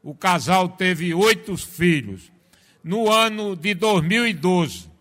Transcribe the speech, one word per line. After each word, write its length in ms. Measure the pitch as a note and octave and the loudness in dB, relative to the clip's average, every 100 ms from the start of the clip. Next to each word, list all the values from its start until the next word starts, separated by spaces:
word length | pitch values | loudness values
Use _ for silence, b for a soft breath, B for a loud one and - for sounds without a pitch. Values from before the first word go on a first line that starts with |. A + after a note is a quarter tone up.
O 140 | C#3 | -16
casal 540 | D3 F#3+ F3 A#2+ F#3 F3+ | -4 0 0 2 2 2
teve 420 | F3+ F#3 F3 F3 | -2 -2 -2 -2
oito 420 | E3 G#3+ A3 G#3+ F3+ | 2 4 2 -2 -10
filhos. 760 | - - F3 D#3 G#2+ F#2 - _ b b b b | -10 0 2 2 -2 -14 -16 _ b b b b
No 300 | D#3+ G3+ A3 | -6 -2 2
ano 420 | A3 A3+ G#3+ G#3 | 2 2 -2 -6
de 200 | F3+ F3+ | -4 -4
dois 280 | F#3+ A3 G3 | 0 2 2
mil 240 | D#3 A3 A#3 | 2 0 0
e 60 | |
doze 560 | F3 F3 F3+ D#3+ - - _ | 0 0 2 0 -6 -18 _